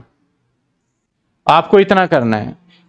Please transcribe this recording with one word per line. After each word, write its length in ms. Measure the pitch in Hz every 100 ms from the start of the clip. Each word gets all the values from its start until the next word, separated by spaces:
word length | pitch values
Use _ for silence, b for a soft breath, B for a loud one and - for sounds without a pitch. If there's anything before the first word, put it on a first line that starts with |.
| - _ _ _ _ _ _ _ _ _ _ _ _ _ -
आपको 320 | 156 165 208
इतना 260 | 190 196 180
करना 320 | 151 120 110
है, 200 | - - _ b